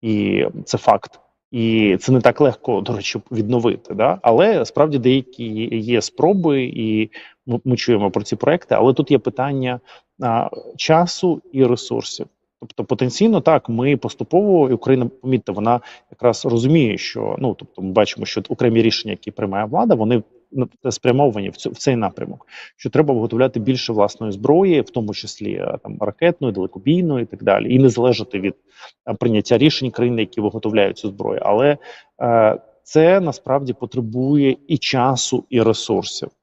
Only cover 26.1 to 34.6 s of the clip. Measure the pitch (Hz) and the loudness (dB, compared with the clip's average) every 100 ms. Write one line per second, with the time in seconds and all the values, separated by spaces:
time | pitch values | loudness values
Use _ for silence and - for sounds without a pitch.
26.1 | - 170 170 135 95 92 95 101 170 175 | 0 0 0 -4 -4 -6 -6 0 0 0
27.1 | 135 113 - 110 98 110 127 135 110 123 | -2 -4 -4 2 2 2 4 4 4 0
28.1 | 120 107 101 95 - _ _ - _ - | 0 -2 -4 -6 -6 _ _ -20 _ -10
29.1 | 107 120 107 98 117 147 - 131 - 123 | -4 0 0 2 4 4 2 -6 -2 -2
30.1 | 117 104 - 104 107 110 107 98 95 107 | 0 -4 -2 -4 -2 -2 0 0 0 -10
31.1 | 98 107 104 - 107 139 143 - - _ | -8 -6 -4 0 2 2 0 -6 -20 _
32.1 | _ 123 117 110 - _ _ - 156 160 | _ 0 4 4 2 _ _ -2 4 6
33.1 | 190 175 127 - 135 139 120 120 - 113 | 4 2 -6 -2 -2 -2 -8 -6 -6 -6
34.1 | 120 131 147 139 127 | -4 0 2 2 0